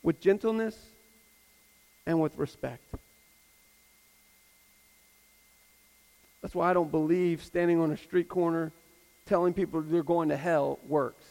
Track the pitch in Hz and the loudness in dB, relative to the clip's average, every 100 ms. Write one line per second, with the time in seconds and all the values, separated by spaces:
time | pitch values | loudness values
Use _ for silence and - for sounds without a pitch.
0 | - 160 190 202 220 220 220 220 - - | -2 2 2 2 0 -2 -4 -8 -20 -20
1 | _ _ _ _ _ _ _ _ _ _ | _ _ _ _ _ _ _ _ _ _
2 | - 165 156 - 147 - 131 123 _ - | -2 0 0 -2 -8 -6 -12 -12 _ -18
3 | _ _ _ _ _ _ _ _ _ _ | _ _ _ _ _ _ _ _ _ _
4 | _ _ _ _ _ _ _ _ _ _ | _ _ _ _ _ _ _ _ _ _
5 | _ _ _ _ _ _ _ _ _ _ | _ _ _ _ _ _ _ _ _ _
6 | _ _ _ _ 196 180 170 180 160 160 | _ _ _ _ -10 -2 2 2 2 0
7 | 156 180 180 160 - 175 175 170 160 151 | 0 2 0 -2 -4 -2 2 2 2 -2
8 | - 180 170 180 170 165 160 - _ _ | -2 -2 -2 -2 0 0 -4 -10 _ _
9 | _ _ - 185 180 180 185 165 156 170 | _ _ -2 2 2 0 -2 -2 0 -2
10 | 151 170 160 143 170 160 139 139 - 147 | 2 2 2 0 0 2 0 -4 -2 0
11 | 127 - - | 0 -6 -20